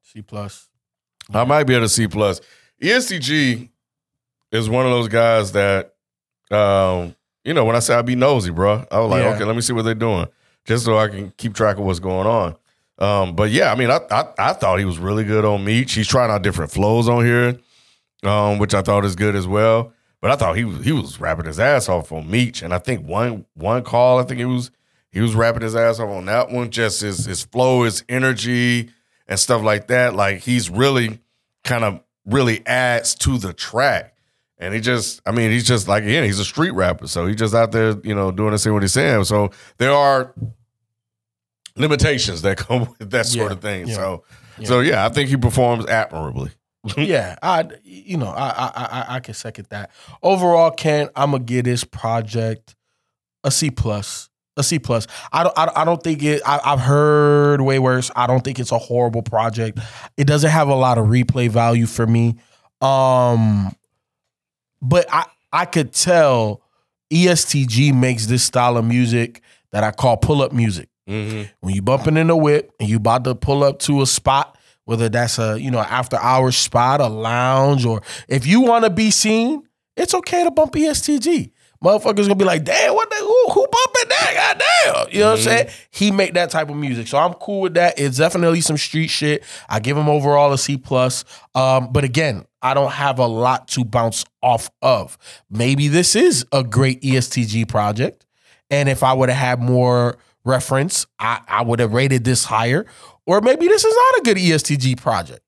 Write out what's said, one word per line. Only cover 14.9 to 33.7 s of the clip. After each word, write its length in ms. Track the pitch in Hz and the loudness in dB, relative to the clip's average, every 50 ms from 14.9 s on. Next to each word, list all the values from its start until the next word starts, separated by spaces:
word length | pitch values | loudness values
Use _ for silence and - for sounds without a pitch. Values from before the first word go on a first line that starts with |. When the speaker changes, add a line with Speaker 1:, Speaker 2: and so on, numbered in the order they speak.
| 87 80 | -4 -6
Speaker 2:
really 260 | 87 95 104 107 110 | -6 -4 -4 -2 -2
good 200 | 101 107 107 107 | 0 0 0 2
on 200 | 107 104 101 98 | 0 0 0 -2
Meech. 280 | 101 110 117 135 127 - | -2 -2 -2 -2 -2 -4
He's 140 | 113 107 - | -4 -2 0
trying 220 | - 131 123 113 | 0 0 2 2
out 120 | 107 104 | 0 0
different 280 | 92 101 92 90 80 73 | -2 -2 -4 -4 -8 -6
flows 380 | - 92 98 104 113 120 117 117 | -2 0 0 2 2 2 2 2
on 160 | 120 120 117 | 2 2 2
here, 340 | 120 120 120 123 123 123 123 _ _ _ _ _ _ _ _ _ _ _ _ - | 2 2 2 2 0 -2 -6 _ _ _ _ _ _ _ _ _ _ _ _ -2
um, 340 | 98 104 104 104 104 104 104 | 0 0 2 2 0 0 0
which 160 | 104 101 107 | -2 0 0
I 80 | 98 | -2
thought 220 | 95 - 101 101 101 | 0 2 0 0 0
is 100 | 101 92 | -2 -2
good 180 | 87 104 104 101 | -2 -2 0 0
as 120 | 101 90 | -2 -4
well. 460 | 90 98 104 110 113 113 113 117 127 _ _ _ _ _ _ | -2 0 2 2 4 2 2 0 -4 _ _ _ _ _ _
But 100 | - 101 | -2 -2
I 40 | 135 | 0
thought 180 | 139 - 90 82 | 0 0 -2 -2
he 80 | 101 120 | -2 -4
was, 200 | 113 87 69 64 | -6 -6 -6 -4
he 80 | 131 | -2
was 260 | 160 135 85 71 - - | -2 -2 -4 -6 -10 -8
rapping 280 | - 82 80 80 80 | -6 -4 -4 -4 -6
his 120 | 80 76 80 | -8 -4 0
ass 300 | 113 135 147 131 - - | 0 2 2 2 0 0
off 240 | 92 87 76 - | -2 -2 -2 -6
on 180 | 80 80 78 80 | -10 -12 -8 -4
Meech, 300 | 98 120 123 113 - - | -2 -2 -2 -2 -4 -10
and 140 | 82 85 90 | -6 -4 -4
I 40 | 90 | -4
think 280 | - - 127 95 - | -4 -4 -6 -6 -6
one, 400 | 73 85 104 117 123 117 101 - _ _ | -6 -4 -4 -4 -4 -6 -10 -14 _ _
one 280 | - 78 101 113 127 - | -8 -4 -2 -2 -2 -4
call, 340 | - - 120 123 127 127 127 | -2 0 2 4 4 4 2
I 60 | 127 | 2
think 140 | 127 135 123 | -2 -6 -6
he 60 | 120 | -4
was, 260 | 127 127 123 123 123 _ _ _ _ _ _ _ _ | -4 -4 -4 -6 -8 _ _ _ _ _ _ _ _
he 80 | _ 92 | _ -2
was 120 | 113 117 107 | -2 0 2
rapping 280 | 110 117 117 117 120 | 2 2 2 0 0
his 120 | 113 110 110 | -4 -4 -2
ass 240 | 117 117 117 113 113 | 0 2 2 0 0
off 120 | 117 104 | -4 -6
on 160 | 101 95 90 | -6 -8 -6
that 240 | 95 107 120 123 - | -2 0 0 0 -2
one. 200 | 117 123 120 113 | -4 -6 -6 -6
Just 300 | - 117 117 107 92 - | -4 -2 -2 -2 -2 -4
his, 240 | 104 104 95 85 - | -6 -6 -6 -6 -8
his 200 | 104 92 - - | -8 -8 -10 -10
flow, 400 | _ - 120 127 127 131 123 123 | _ -2 0 2 2 4 2 2
his 200 | 117 98 - - - | 0 -2 -4 -8 -6
energy, 840 | 123 131 131 131 127 104 104 120 123 120 123 123 120 120 117 120 _ _ _ _ _ _ _ | -4 -2 0 -2 -2 -2 -4 -4 -2 -2 0 0 0 -2 -4 -8 _ _ _ _ _ _ _
and 140 | - 98 95 | -8 -4 -4
stuff 220 | - - 123 113 | 0 0 0 0
like 240 | 107 110 104 104 104 | 2 0 0 0 -2
that. 280 | - 123 123 123 123 101 | 0 2 2 2 2 2
Like, 260 | 98 101 98 101 90 | 0 0 0 -2 -4
he's 280 | - 123 123 123 107 85 | -4 -2 -2 -2 -2 -2
really 520 | 87 104 131 139 139 127 117 110 107 113 _ _ _ _ _ _ _ _ _ | -2 0 2 2 2 0 -2 -2 -6 -12 _ _ _ _ _ _ _ _ _
kind 200 | - 127 117 113 | -4 -2 -2 -2
of 180 | 104 95 85 _ _ _ _ _ | -2 -4 -6 _ _ _ _ _
really 400 | 98 110 139 131 120 113 - - | -2 0 2 2 2 0 -2 -2
adds 480 | - 123 127 127 123 120 117 113 - - | -2 -2 0 0 0 0 -2 -2 -4 -6
to 240 | - - 143 135 120 | -4 -4 -2 -2 -4
the 160 | 98 92 82 | -6 -8 -10
track. 600 | - - - | -10 -14 -8